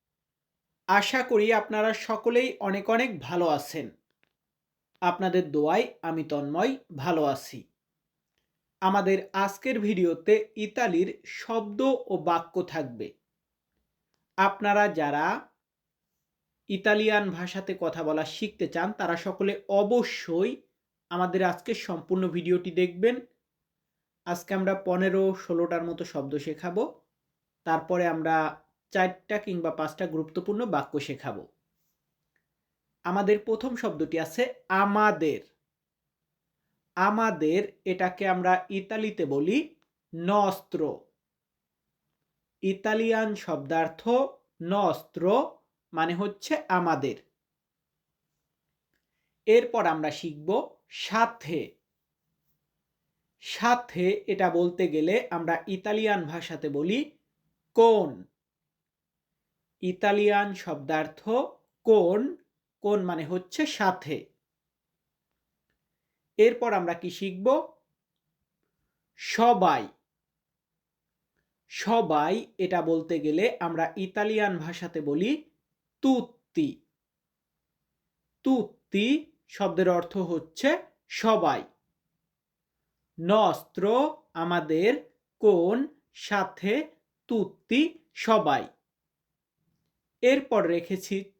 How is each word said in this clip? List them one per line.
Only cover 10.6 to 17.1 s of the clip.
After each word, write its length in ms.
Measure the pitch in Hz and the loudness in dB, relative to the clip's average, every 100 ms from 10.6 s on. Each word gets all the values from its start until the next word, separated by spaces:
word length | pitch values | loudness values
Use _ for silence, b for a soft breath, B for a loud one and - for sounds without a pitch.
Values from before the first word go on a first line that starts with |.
| 214 - 233 170 196 - - | -8 -2 0 2 0 -4 -14
শব্দ 560 | - - 226 214 208 | -14 -6 -4 -4 0
ও 360 | 262 262 - 185 | 0 0 -2 -4
বাক্য 460 | 156 170 - - | 0 0 -2 -6
থাকবে। 500 | 175 165 139 120 - - _ _ _ _ _ _ _ _ _ _ _ - | -6 -6 -8 -10 -14 -16 _ _ _ _ _ _ _ _ _ _ _ 0
আপনারা 500 | 196 196 208 202 208 | 0 2 2 4 2
যারা 640 | 165 147 147 160 214 - _ _ _ _ _ _ _ _ _ _ _ - | 2 -2 0 0 -2 -8 _ _ _ _ _ _ _ _ _ _ _ -8
ইতালিয়ান 600 | 196 214 208 214 | -2 2 2 4